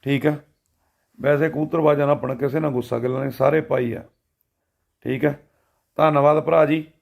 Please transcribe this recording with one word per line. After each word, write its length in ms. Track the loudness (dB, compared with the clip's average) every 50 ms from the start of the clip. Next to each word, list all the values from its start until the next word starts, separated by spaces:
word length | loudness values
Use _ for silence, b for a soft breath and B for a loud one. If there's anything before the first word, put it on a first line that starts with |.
| _
ਠੀਕ 220 | -2 -2 0 0
ਹੈ? 100 | -2 -2 -2 -10 _ _ _ _ _ _ _ _ _ _ _ _ _ _ -6
ਵੈਸੇ 300 | 0 0 0 2 0 -2
ਕਬੂਤਰਬਾਜ਼ਾਂ 580 | -2 -2 -4 -2 -2 0 2 2 2 2 2
ਨਾਲ 100 | 0 0
ਆਪਣਾ 180 | -2 -2 -8 -6
ਕਿਸੇ 260 | -4 -4 -4 -2 -2
ਨਾਲ 100 | -4 -2
ਗੁੱਸਾ 280 | -2 -4 -4 -4 -6 -4
ਗਿਲਾ 220 | -4 -4 -4 -4
ਨਹੀਂ, 100 | -4 -6 -4
ਸਾਰੇ 280 | 0 0 2 2 2 0
ਭਾਈ 300 | 0 -2 -2 -2 -4 -6
ਆ, 100 | -8 -12 -16 _ _ _ _ _ _ _ _ _ _ _ _ _ _ _ _ _ _ _
ਠੀਕ 200 | -6 -4 0 0
ਹੈ? 140 | -2 -2 -2 _ _ _ _ _ _ _ _ _ _ _ 0
ਧੰਨਵਾਦ 420 | 2 2 4 4 4 4 4 4
ਭਰਾ 240 | 2 2 4 4 4
ਜੀ 180 | 4 2 -2 -4 -8 _ _